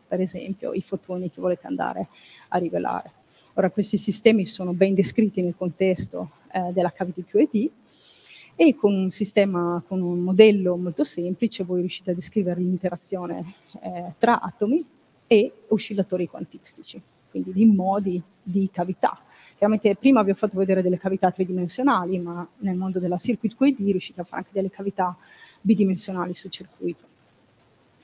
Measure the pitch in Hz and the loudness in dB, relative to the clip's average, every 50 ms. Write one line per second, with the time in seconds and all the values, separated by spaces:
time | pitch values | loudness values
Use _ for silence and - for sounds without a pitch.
0 | _ - - 185 185 - 180 - - 190 185 - - - - 190 - - 196 - | _ -4 -2 -2 -2 -2 -4 -8 -10 -10 -10 -8 -8 -6 -6 -6 -6 -6 -8 -8
1 | - - 180 180 185 170 - 180 185 180 175 - - - 185 175 - - - 185 | -8 -8 -8 -8 -8 -8 -6 -4 -4 -4 -4 -4 -6 -6 -6 -4 -4 -4 -6 -6
2 | 190 - _ - - - - - - _ - 180 175 160 - - - - - - | -8 -10 _ -20 -20 -20 -20 -20 -8 _ -4 -4 -2 -2 -4 -4 -4 -4 -4 -6
3 | - - _ _ _ _ _ _ _ _ _ 190 185 175 - 208 202 - 214 185 | -8 -12 _ _ _ _ _ _ _ _ _ 0 0 0 0 -2 -2 -2 -2 -2
4 | - 208 190 - - 220 226 208 180 - - - 185 175 175 170 190 196 196 190 | -2 -4 -2 2 4 4 4 4 2 -2 -6 -6 -6 -4 0 2 2 4 4 2
5 | 185 - - 240 220 190 - 185 180 175 170 - 185 175 - - 190 190 180 - | 2 2 2 0 0 0 0 -2 -2 -2 -4 -4 -6 -6 -2 0 0 0 0 0
6 | - - 180 175 180 - - _ _ - - 185 180 180 180 185 180 170 - - | -4 -8 -8 -10 -10 -10 -14 _ _ -8 -6 -4 -4 -2 -2 -2 -2 -2 -2 -6
7 | 185 180 - 185 175 - - 208 302 - - 202 254 - - _ _ _ _ _ | -8 -8 -8 -10 -6 0 2 2 2 2 2 0 -2 -2 -6 _ _ _ _ _
8 | _ - - - - - - - - - _ - 330 294 - - - 202 196 190 | _ -20 -20 -20 -20 -20 -20 -20 -20 -6 _ 4 4 4 4 4 2 2 2 2
9 | 190 185 - - 208 - - 208 196 196 180 175 175 170 175 170 - - 190 185 | 0 -2 -2 -4 -6 0 2 2 2 2 2 0 0 -2 -2 -4 -4 -4 -4 -2
10 | 175 175 175 175 180 185 185 196 220 214 208 196 180 180 175 180 180 175 - - | -2 -2 -2 -2 -2 4 6 8 8 8 6 4 2 0 0 0 -2 -4 -4 -4
11 | 294 - - 180 175 180 185 - 233 214 - - 185 175 185 180 180 180 - - | -4 -4 -4 -6 -6 -6 -2 -2 -2 -2 -2 -4 -6 -4 -2 -2 -2 -4 -6 -6
12 | - 190 175 180 - - - 214 180 180 175 180 180 180 185 170 190 180 175 - | -6 -6 -4 -4 -6 -4 -2 -2 -2 -2 -2 -2 -2 -2 -2 -2 -4 -4 -6 -8
13 | - - 190 180 175 170 170 180 165 180 - _ _ _ - - - 185 180 175 | -10 -10 -10 -8 -8 -8 -8 -10 -10 -12 -16 _ _ _ -18 -14 -12 -12 -10 -10
14 | 180 175 - _ 226 233 233 - - 180 - - 208 220 277 349 - - _ _ | -12 -14 -4 _ 2 2 2 2 0 -6 -6 -4 -2 0 0 0 -2 -6 _ _
15 | _ _ _ _ _ - 233 202 233 - - - - - 220 - - - 202 196 | _ _ _ _ _ 6 6 6 6 4 -2 -10 -4 -2 -2 -2 -2 -2 -4 -4
16 | 185 - 185 180 175 - - - 165 - - - - - - - - - - 190 | -2 -2 -2 -4 -4 -6 -8 -10 -14 -14 -16 -18 -20 -20 -20 -20 -20 -20 -20 -20
17 | - _ _ _ _ _ - 185 180 185 185 190 226 226 202 185 185 190 196 208 | -20 _ _ _ _ _ -8 -8 -8 -2 2 6 6 6 6 6 4 0 0 0
18 | 196 190 180 180 - _ _ _ - 196 175 196 190 190 - 180 175 185 175 - | -2 -2 -4 -4 -6 _ _ _ -8 -4 -2 0 0 0 -2 -4 -4 -4 -2 0
19 | - - - - _ _ - - - - _ - 202 208 220 202 - 202 196 - | -2 -2 -2 -6 _ _ -20 -20 -20 -20 _ 0 2 2 4 4 2 2 2 4
20 | - 269 269 220 202 196 190 - 220 202 - 185 190 190 190 185 180 180 185 - | 4 6 6 6 6 4 2 0 -2 -2 0 0 0 2 2 2 2 2 0 0
21 | - 190 190 - 190 180 - - 185 175 185 180 180 165 - 247 262 277 233 185 | -2 -4 0 2 2 2 2 0 -2 -2 -2 -2 -4 -4 -2 0 2 2 2 2
22 | 175 185 190 180 175 170 170 175 180 - _ - 202 190 180 185 185 190 180 185 | 0 -2 -4 -4 -4 -6 -8 -10 -12 -12 _ -6 -4 -4 -2 -2 -4 -4 -4 -2
23 | 185 175 180 175 - 233 220 - - 202 - - 262 285 269 - 196 202 185 185 | -2 -2 -2 -2 -2 -2 -2 -2 -4 -6 -2 2 2 2 2 2 0 0 0 0
24 | - - - 180 175 - - 175 185 - 202 196 196 190 - - 196 202 - 196 | -4 -8 -12 -12 -12 -10 -10 -10 -10 -6 -4 -4 -4 -4 -6 -8 -8 -6 -2 -2
25 | 180 180 180 - _ - - - - - - _ - 190 214 190 196 185 185 - | -2 -4 -4 -8 _ -20 -20 -20 -20 -20 -16 _ 0 2 4 4 2 2 0 -2
26 | - 190 190 180 175 - 180 - - 175 - - 185 - _ - 185 175 165 - | -6 -6 -6 -4 -6 -6 -8 -10 -12 -14 -16 -16 -16 -20 _ -8 -8 -8 -8 -8
27 | _ _ _ _ _ _ _ _ _ _ _ _ _ _ _ _ _ _ _ _ | _ _ _ _ _ _ _ _ _ _ _ _ _ _ _ _ _ _ _ _